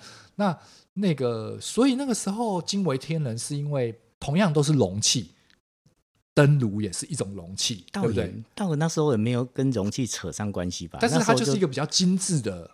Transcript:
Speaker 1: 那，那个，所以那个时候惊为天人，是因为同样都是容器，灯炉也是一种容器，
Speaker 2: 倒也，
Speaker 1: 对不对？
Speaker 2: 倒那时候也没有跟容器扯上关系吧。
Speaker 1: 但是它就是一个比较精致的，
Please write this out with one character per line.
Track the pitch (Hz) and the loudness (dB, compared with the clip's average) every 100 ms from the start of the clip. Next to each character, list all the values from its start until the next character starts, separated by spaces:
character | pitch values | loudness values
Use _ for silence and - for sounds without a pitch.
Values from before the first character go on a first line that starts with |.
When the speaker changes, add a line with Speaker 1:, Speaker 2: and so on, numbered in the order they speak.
| - - - | -14 -20 -12
Speaker 1:
那， | - 202 151 - - _ | -4 -2 -2 -10 -20 _
那 | 185 202 | -2 0
个， | 139 123 113 107 107 | 2 0 -2 -6 -10
所 | - - | -4 2
以 | 269 | 2
那 | 247 | 2
个 | 277 | 0
时 | 208 190 | -2 -2
候 | 208 226 180 | -2 -2 -2
惊 | - 196 | -2 -2
为 | 175 131 | 0 0
天 | - 165 | -2 -2
人， | 135 113 | -2 -4
是 | - 143 | -6 -6
因 | 147 | -2
为 | 143 117 110 _ - | -2 -2 -6 _ -10
同 | - 165 | -2 2
样 | 196 | 4
都 | 151 | 4
是 | 139 | 4
容 | 143 92 101 | 4 2 2
器， | - 131 87 _ _ _ _ _ _ _ _ _ _ | 0 0 -4 _ _ _ _ _ _ _ _ _ _
灯 | - 143 147 | 6 6 6
炉 | 113 104 | 2 0
也 | 104 | -4
是 | - - | -4 -6
一 | |
种 | 117 98 | -6 -6
容 | 98 85 | -8 -10
器， | 98 - 101 - | -6 -4 -6 -8
Speaker 2:
倒 | 202 | -2
也， | 117 | 0
Speaker 1:
对 | 107 98 | 0 -2
不 | |
对？ | 104 113 | -6 -12
Speaker 2:
倒 | - 196 147 | -4 -2 0
那 | 160 | 0
时 | 160 | 2
候 | 151 | 2
也 | 110 | 2
没 | 113 | 2
有 | 123 | 0
跟 | 123 - 135 | -2 0 0
容 | 113 101 | 2 0
器 | - 117 | -2 -4
扯 | - 90 | -4 -8
上 | - 104 | -6 -4
关 | 92 90 | -4 -4
系 | - 85 | -6 -10
吧。 | - | -4
Speaker 1:
但 | 240 | 0
是 | 247 | 2
它 | 214 | 4
就 | - | 2
是 | 139 202 | 2 0
一 | |
个 | 165 | 0
比 | |
较 | 127 151 | -2 -2
精 | - 180 185 | 2 2 2
致 | - 156 | 0 -2
的， | 107 90 82 | -2 -6 -12